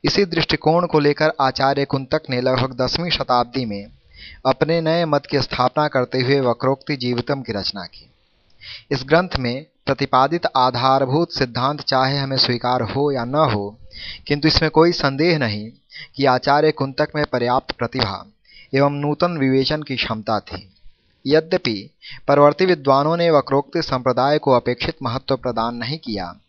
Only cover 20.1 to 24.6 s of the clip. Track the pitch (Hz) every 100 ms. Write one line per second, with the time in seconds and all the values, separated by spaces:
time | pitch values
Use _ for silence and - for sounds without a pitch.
20.1 | 110 107 107 - 92 - _ - _ _
21.1 | _ 135 151 160 - - 104 117 _ -
22.1 | - - 143 147 147 185 170 139 135 147
23.1 | 170 170 151 - 139 - 170 156 131 127
24.1 | 127 135 151 139 123